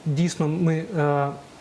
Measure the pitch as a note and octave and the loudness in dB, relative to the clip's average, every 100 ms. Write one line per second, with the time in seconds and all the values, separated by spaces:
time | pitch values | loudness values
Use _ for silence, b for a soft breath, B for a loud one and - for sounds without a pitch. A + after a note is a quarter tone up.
0 | D#3+ C#3+ E3+ - D3+ E3 E3 D#3+ - E3+ | -2 0 0 0 -2 0 0 0 -2 0
1 | D3 C#3+ C#3 C#3 - - | 2 2 0 -4 -16 -20